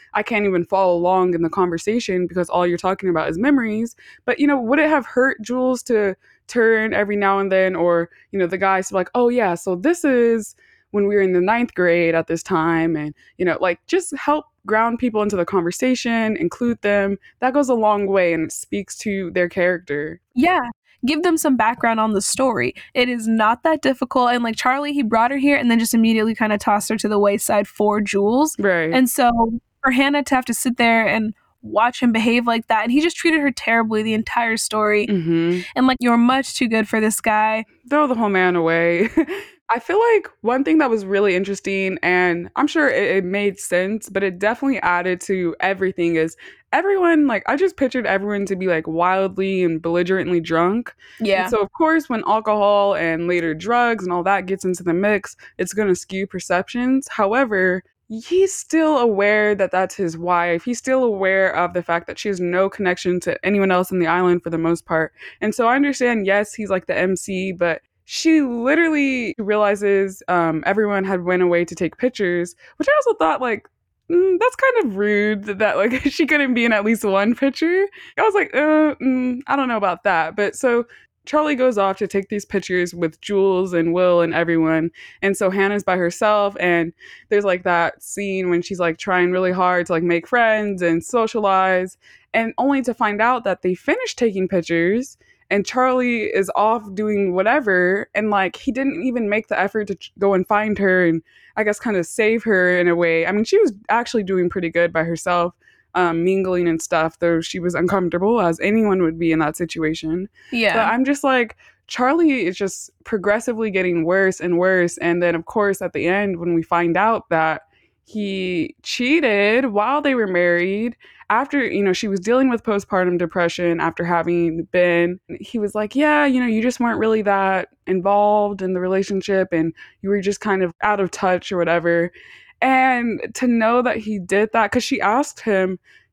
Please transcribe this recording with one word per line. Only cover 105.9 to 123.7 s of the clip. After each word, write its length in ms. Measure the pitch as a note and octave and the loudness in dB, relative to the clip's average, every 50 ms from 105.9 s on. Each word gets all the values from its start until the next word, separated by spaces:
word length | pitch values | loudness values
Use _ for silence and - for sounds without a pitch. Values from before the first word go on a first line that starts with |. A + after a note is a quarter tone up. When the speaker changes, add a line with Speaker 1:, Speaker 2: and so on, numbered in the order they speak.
| - | -2
Speaker 1:
um, 280 | F3+ F3+ E3+ E3 E3 E3+ | 0 0 2 2 0 0
mingling 460 | F#3 F#3+ F#3+ F#3+ F#3 F3+ F3+ F3 E3+ | 2 2 0 0 0 0 0 0 0
and 120 | E3 D#3+ - | 0 -2 -4
stuff, 360 | - F3 D#3+ D#3+ E3 - - | -2 0 0 0 -2 -2 -2
though 220 | E3+ E3+ E3+ E3 | 0 0 0 0
she 180 | E3 - - F#3 | -2 -4 -6 -4
was 160 | E3 F3+ E3+ | -4 -4 -2
uncomfortable, 640 | C#3+ F3 F3 G3+ F#3+ F#3 E3+ E3+ F3 F#3 G#3 A#3+ A#3 | -2 0 0 0 0 0 0 -2 -2 0 0 0 2
as 200 | F#3 E3+ E3 - | 2 0 0 0
anyone 420 | - G3 G#3+ A3+ A3 G#3 F#3+ F#3 F3 | -2 0 2 2 2 2 2 2 0
would 160 | D#3+ E3 E3 | -2 -2 -2
be 140 | E3+ E3 D#3+ | -2 0 0
in 60 | D#3+ | 0
that 180 | D#3 D3+ D#3 | 0 -2 -2
situation. 720 | - F3 E3 - E3 D#3+ D#3 D#3+ - E3 D#3 D#3+ F3+ F#3+ - _ _ - - C4+ | -4 -8 -8 -6 -4 -4 -4 -4 -4 -4 -4 -4 -4 -6 -8 _ _ -16 -8 -4
Speaker 2:
Yeah. 220 | A#3 A3+ G3+ E3+ | -2 0 0 2
Speaker 1:
But 180 | A3+ A3 E3+ A3+ | 2 0 0 0
I'm 120 | B3 C4 | 0 0
just 200 | C4+ C#4+ C#4 - | 0 0 0 0
like, 320 | C4+ C4 B3+ A#3 A3 - _ _ - _ _ _ | 0 2 2 0 -2 -6 _ _ -20 _ _ _
Charlie 580 | - - - B3 C4 D4+ E4 E4+ D#4 C4+ B3 F#3 | -12 -4 -2 0 2 2 4 2 2 2 0 -2
is 120 | F3 F#3 | -4 -4
just 340 | - G3+ F#3+ - - - - _ _ - | -4 -4 -6 -6 -8 -16 -18 _ _ -10
progressively 640 | - A#3 G3+ F3 G3+ G#3 A#3 - B3+ A#3 A3 A3 A3 | -6 -4 -2 0 0 0 0 0 -4 -4 -4 -2 -2
getting 340 | F#3 F#3+ F#3 F3+ E3+ E3+ D#3+ | -2 -2 0 0 0 0 0
worse 360 | E3 F#3 G3 G3 F#3 F3+ - | 2 2 2 2 2 0 -2
and 180 | E3 F3+ F3 E3+ | -2 0 0 2
worse, 400 | F3+ F#3+ F#3+ F#3 F3 E3+ - - | 2 4 4 2 2 0 -2 -4
and 240 | - E3+ E3+ F3 F3 | -2 -2 0 0 0
then, 120 | F3 E3+ | 0 0
of 120 | D#3+ E3 | -2 -4
course, 340 | - - A3 G3+ G3+ G3 - | -4 -2 0 0 0 0 -2
at 140 | F#3+ E3+ - | -6 -8 -6
the 120 | D3+ - | -4 -2
end, 320 | E3+ F#3 G3+ G#3 G3 F#3 E3+ | 0 0 0 0 -2 -4 -4
when 140 | F3 F3 E3+ | -2 -2 0
we 80 | E3 E3 | -2 0
find 340 | - F3+ E3+ F3 E3+ E3 | 0 0 0 0 2 2
out 340 | F3+ G3+ A3 A3+ G3 - - | 2 2 2 0 -2 -2 -2
that 320 | E3+ D#3+ D#3+ D#3+ D#3 - - _ _ _ _ _ _ _ _ | 0 0 2 0 -2 -4 -8 _ _ _ _ _ _ _ _
he 680 | _ - G#3+ G#3 G3 G3 F#3+ F#3 F#3 F3+ E3 D3+ - - _ - | _ -8 -6 -6 -4 -4 -4 -4 -4 -2 -4 -4 -4 -8 _ -12
cheated 840 | - - - A#3+ B3+ D4+ E4+ D4 A#3 G#3 G3+ G3+ G#3 G#3+ B3 C4 | -10 -6 -4 -2 0 0 2 2 2 2 2 2 2 2 2 0
while 340 | B3 G3 G3+ G#3 A#3+ C#4 D4+ D4 | 0 0 0 0 0 0 0 0
they 120 | C#4+ C4 | 0 0
were 120 | A#3+ A3 | 0 0
married, 680 | F#3+ F3+ F3 F3+ F3 F3 F3 F3 F#3+ G3 G#3 A3+ B3 A#3+ _ _ - - - - - | 0 0 2 2 2 2 2 0 0 -2 -2 -4 -6 -6 _ _ -20 -20 -12 -4 -2
after, 360 | G#3 A#3 C#4 C#4 C#4+ C#4+ B3 | 0 0 0 0 0 -2 0
you 160 | - - G3+ G3+ | 0 0 0 2
know, 100 | F#3+ F#3 | 2 0
she 160 | - - G#3 | 0 -2 -4
was 120 | G3 F#3+ | -4 -4
dealing 280 | F3 A3 A#3+ C4 C4+ C4 | 0 0 2 4 4 2
with 140 | A#3+ A3+ - | 0 -2 -2
postpartum 560 | A3+ G#3 G3+ G3 - G#3 F#3 F#3 F3+ F3 E3+ | -2 -2 -2 -2 -2 -2 0 0 0 0 0
depression 640 | F3 E3 - F#3 E3+ E3+ - - F3 F3 | -2 -2 -2 0 0 0 -2 -2 -2 -2